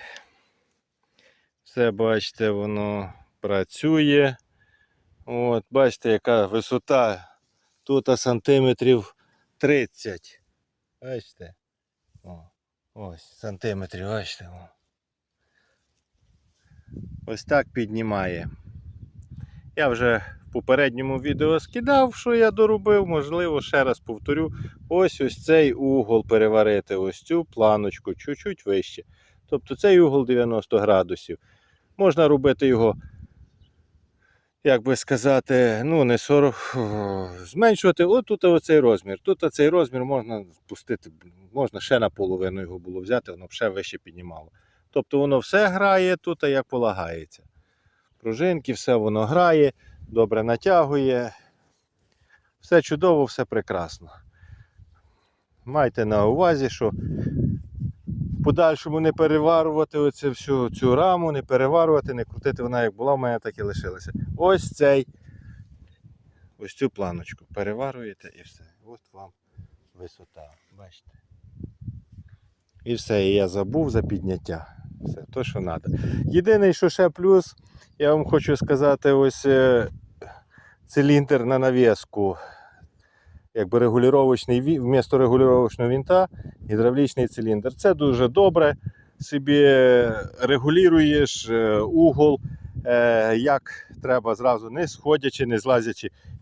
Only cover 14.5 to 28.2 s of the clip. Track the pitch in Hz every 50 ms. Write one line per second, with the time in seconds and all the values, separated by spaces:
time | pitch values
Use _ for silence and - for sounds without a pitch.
14.5 | 87 90 85 - _ _ _ _ _ _ _ _ _ _ _ _ _ _ _ _
15.5 | _ _ _ _ _ _ _ _ _ _ _ _ _ _ _ _ _ _ _ _
16.5 | _ _ _ _ _ _ _ - - - - - - - - 113 113 104 - -
17.5 | 151 143 127 - - 127 113 104 107 113 113 110 104 98 95 92 87 85 85 78
18.5 | - - - - - - - - - - - - - - - - - - - -
19.5 | - - - - - 156 151 135 120 113 123 120 117 104 - - - - - -
20.5 | - 123 - - 131 143 143 135 117 123 131 135 135 131 127 147 143 - 151 156
21.5 | 160 156 - - - 240 233 277 285 269 262 247 - - - 247 233 233 226 220
22.5 | 196 214 214 214 220 208 190 214 208 202 190 175 165 151 139 147 160 170 180 170
23.5 | 151 139 - - - 143 135 131 117 - _ - 113 107 - 143 143 156 160 147
24.5 | 120 - - - - - - - 165 180 185 165 - - 139 123 - - - 156
25.5 | 160 160 151 139 - - 139 135 135 135 110 104 117 113 104 - 113 107 110 107
26.5 | 110 110 104 107 104 98 - - 101 95 95 95 - - - - 165 170 160 -
27.5 | - 113 110 107 107 104 104 98 - - - 101 90 -